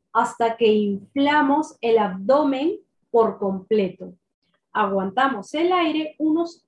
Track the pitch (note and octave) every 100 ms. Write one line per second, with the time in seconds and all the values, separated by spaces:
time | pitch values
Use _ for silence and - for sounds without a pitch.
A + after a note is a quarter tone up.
0 | _ A3 A#3+ - A#3 A3+ A3+ G#3+ G#3 G3
1 | - C#4 C#4+ D4 C#4 D4 D4+ - A#3 A3+
2 | G3+ F#3 G3 C#4 D4 C4+ D#4 G#4+ - _
3 | _ A#3 A3 G3 G3 F#3+ F#3 G#3+ F#3 F3+
4 | F#3 F3+ _ _ _ _ _ G#3+ G3+ G3
5 | F#3+ G3 C4+ A3 F#3+ D4+ F4 F#4 E4 D#4
6 | D#4 - D#4 D#4 E4+ -